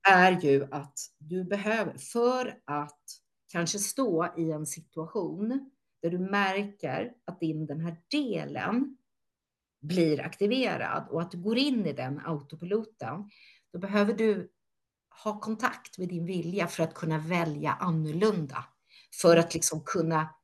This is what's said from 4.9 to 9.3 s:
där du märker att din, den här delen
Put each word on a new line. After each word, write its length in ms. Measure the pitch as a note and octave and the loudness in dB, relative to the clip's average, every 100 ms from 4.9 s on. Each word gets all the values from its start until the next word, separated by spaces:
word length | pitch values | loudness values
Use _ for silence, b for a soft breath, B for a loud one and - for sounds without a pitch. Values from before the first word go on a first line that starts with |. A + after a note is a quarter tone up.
| E3 D#3+ D#3 D3+ E3 G#3+ C4+ C4+ _ _ _ | -10 -6 -4 -4 -4 -2 -2 -6 _ _ _
där 80 | E3 | -2
du 80 | F3+ | -2
märker 920 | F#3+ G3+ F#3+ G3 G3+ G3+ D3 C#3+ A#3 - | 0 0 2 0 -4 -6 -6 -4 -6 -10
att 160 | - F3+ | -16 -4
din, 260 | E3 D#3 D#3 | -4 -2 -4
den 140 | C#3+ | -4
här 160 | E3 E3 _ | -6 -8 _
delen 840 | D4 C4+ F3 D3 - C3+ A#3 C#4 - _ _ _ | -2 -2 -4 -4 -4 0 0 -2 -6 _ _ _